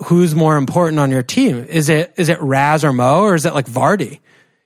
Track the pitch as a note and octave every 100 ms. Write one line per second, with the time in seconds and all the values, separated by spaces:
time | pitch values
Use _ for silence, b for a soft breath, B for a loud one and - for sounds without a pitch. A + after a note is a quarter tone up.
0 | - E3+ F3+ D#3 D#3 D3+ C3 E3+ E3 D#3
1 | C3+ C3 B2 - C4 A#2+ A#2+ E3 D3 D3+
2 | F3 - D#3+ E3 C#3+ C3+ C#3+ D#3 D3+ B2
3 | B2 D#3+ G#3+ E3+ D#3+ D3 C3 B2 C#3 G3+
4 | A#2 D3 b b b b